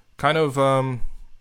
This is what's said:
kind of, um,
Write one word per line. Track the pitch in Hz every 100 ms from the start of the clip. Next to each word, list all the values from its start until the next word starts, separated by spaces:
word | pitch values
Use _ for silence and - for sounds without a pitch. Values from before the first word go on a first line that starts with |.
| _ -
kind | 143 160
of, | 151 131
um, | 135 135 131 123 - - - -